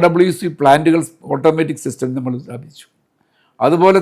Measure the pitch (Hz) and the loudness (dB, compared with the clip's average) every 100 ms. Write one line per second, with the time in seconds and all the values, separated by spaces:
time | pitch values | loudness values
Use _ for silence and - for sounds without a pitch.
0 | 175 190 180 - 175 151 139 147 160 165 | 4 2 0 0 -8 0 2 4 2 0
1 | - _ - 139 160 160 156 156 139 120 | -2 _ -10 -2 0 0 -2 -6 -10 -8
2 | 127 131 127 123 165 120 151 - - _ | -8 -6 -8 -10 -12 -16 -18 -20 -20 _
3 | _ _ _ _ _ - 127 165 185 190 | _ _ _ _ _ -2 0 2 4 4